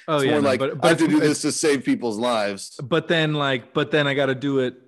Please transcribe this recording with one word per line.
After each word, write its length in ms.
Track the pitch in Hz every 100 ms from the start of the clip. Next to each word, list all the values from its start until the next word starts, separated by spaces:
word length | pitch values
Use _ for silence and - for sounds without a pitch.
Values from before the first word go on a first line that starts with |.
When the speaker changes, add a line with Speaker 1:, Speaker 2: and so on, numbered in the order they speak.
| -
Speaker 1:
Oh, 80 | 151
Speaker 2:
It's 100 | 135
Speaker 1:
yeah, 60 |
Speaker 2:
more 100 | 147
Speaker 1:
no, 60 | 143
Speaker 2:
like, 100 | 127
Speaker 1:
but, 120 | 135
Speaker 2:
"I 20 |
Speaker 1:
but 140 | 147 170
Speaker 2:
have 80 | 165
to 40 | 160
Speaker 1:
it's, 80 |
Speaker 2:
do 40 | 151
Speaker 1:
it's 80 | 151
Speaker 2:
this 140 | 147
to 80 | 151
save 320 | 120 160 143
people's 340 | 131 127 120 104
lives." 640 | 123 117 101 98 - -
Speaker 1:
But 260 | 139 165 156
then, 260 | 165 156 151
like, 380 | 139 131 -
but 180 | 151 147
then 160 | 156 143
I 80 | 135
gotta 200 | 139 127
do 240 | 143 135
it 160 | 123 -